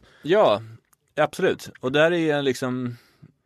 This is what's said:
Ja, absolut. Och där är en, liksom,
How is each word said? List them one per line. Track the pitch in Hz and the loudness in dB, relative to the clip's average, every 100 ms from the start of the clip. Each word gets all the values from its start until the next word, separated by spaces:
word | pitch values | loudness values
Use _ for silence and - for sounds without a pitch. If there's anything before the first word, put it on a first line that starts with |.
| _ _ | _ _
Ja, | 139 202 170 104 113 113 _ _ _ - | -2 4 4 4 -2 -20 _ _ _ -2
absolut. | 151 - 185 104 - - | -2 0 -2 -2 -6 -10
Och | 127 | -4
där | 143 160 | 2 2
är | 175 160 147 | 2 0 0
en, | 139 | 0
liksom, | 123 131 127 123 120 _ _ - _ | -2 -4 -6 -6 -10 _ _ -20 _